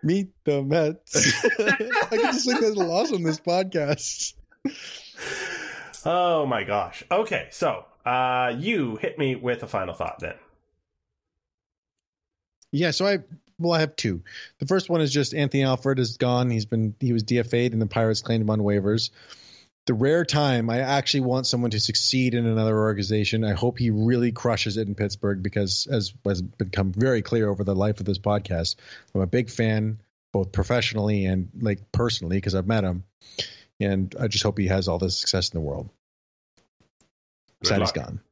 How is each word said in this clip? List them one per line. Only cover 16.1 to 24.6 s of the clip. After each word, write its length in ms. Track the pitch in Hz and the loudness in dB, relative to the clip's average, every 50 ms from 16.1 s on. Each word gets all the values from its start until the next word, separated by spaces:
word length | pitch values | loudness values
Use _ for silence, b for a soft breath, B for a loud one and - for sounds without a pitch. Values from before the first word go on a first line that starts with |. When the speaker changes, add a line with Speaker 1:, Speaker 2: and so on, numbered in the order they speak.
| 113 - | 0 0
Speaker 1:
gone. 320 | 131 123 123 127 127 123 | 0 2 2 2 2 2
He's 160 | 120 113 107 | 0 -2 -2
been, 280 | 104 - 113 110 107 104 _ | 0 0 0 0 0 -2 _
he 120 | - 123 120 | 0 0 0
was 100 | 117 107 | 0 0
D 140 | - 123 120 | 0 0 0
F 140 | 113 117 - | 0 2 0
A'd 200 | 120 120 123 113 | 2 2 2 2
and 100 | 110 110 | 0 -2
the 40 | |
Pirates 360 | 101 - 117 113 110 110 - - | 0 2 2 2 2 2 0 0
claimed 200 | - 113 113 110 | 0 0 0 2
him 80 | 104 | 2
on 100 | 110 107 | 2 2
waivers. 500 | 104 101 104 104 95 101 107 113 113 - B B B B B B B B B B B B B _ _ | 2 2 2 2 2 2 0 0 -2 -4 B B B B B B B B B B B B B _ _
The 80 | - 131 | -2 0
rare 300 | 107 123 135 156 170 175 | 2 4 4 4 4 2
time 440 | - - 156 147 143 131 120 120 117 | 2 2 4 4 4 4 2 2 0
I 120 | 113 123 | 0 0
actually 400 | 135 131 139 139 131 - - 143 | 0 2 2 2 2 2 0 0
want 260 | 131 123 123 127 127 | 2 2 0 0 0
someone 240 | - - 123 120 120 | 0 0 0 0 0
to 80 | 107 104 | 0 0
succeed 560 | 104 - 110 - - - - 131 127 127 117 | -2 0 -2 0 0 0 2 2 2 2 2
in 100 | 120 117 | 2 0
another 320 | 117 113 110 110 110 110 | 2 2 2 2 2 2
organization, 680 | 107 107 110 107 98 101 92 107 107 104 - - 110 113 | 2 2 2 0 -2 -2 0 0 0 0 0 0 0 0
I 80 | 107 101 | 0 0
hope 260 | 87 - 123 120 - | 0 0 -2 0 0
he 120 | 127 117 | 0 0
really 420 | 107 104 110 117 123 123 120 120 117 | 2 2 2 2 4 4 2 0 0
crushes 440 | 120 - 123 117 104 | 0 0 0 0 0